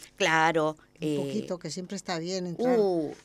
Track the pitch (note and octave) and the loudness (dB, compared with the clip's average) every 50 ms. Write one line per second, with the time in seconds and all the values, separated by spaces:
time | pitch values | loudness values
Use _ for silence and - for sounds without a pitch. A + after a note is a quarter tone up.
0 | - - - - G3 E3 D#3+ D#3+ D#3+ E3 D#3+ D#3+ D3+ D#3 D#3 - - _ - - | -20 -18 -4 0 2 4 4 6 4 4 4 2 2 0 -2 -4 -10 _ -12 -6
1 | E3 D#3 D3+ C#3+ C#3 C#3 D#3+ G#3+ - - F#3 E3+ - D#3+ C#3+ F#3 F3+ F3+ G3+ F#3 | -4 -2 -2 -2 -2 -4 -4 -6 -6 -6 -8 -8 -8 -8 -8 -10 -10 -10 -10 -10
2 | - - F3+ E3 E3 F3 F#3+ F#3 F3+ F3+ E3+ - A3+ B3+ B3 A3+ G3+ F#3+ F3+ E3 | -8 -6 -6 -6 -4 -4 -4 -4 -4 -4 -4 -2 2 2 4 4 4 4 2 0
3 | D3+ C3+ - - - | -2 -4 -6 -10 -14